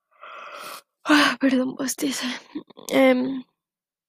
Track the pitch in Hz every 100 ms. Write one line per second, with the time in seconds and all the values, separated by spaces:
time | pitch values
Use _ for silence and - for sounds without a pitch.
0 | _ _ - - - - - - - _
1 | - 302 277 247 269 254 262 - 262 -
2 | 285 247 247 - - 302 - - - 269
3 | 262 254 254 269 - _ _ _ _ _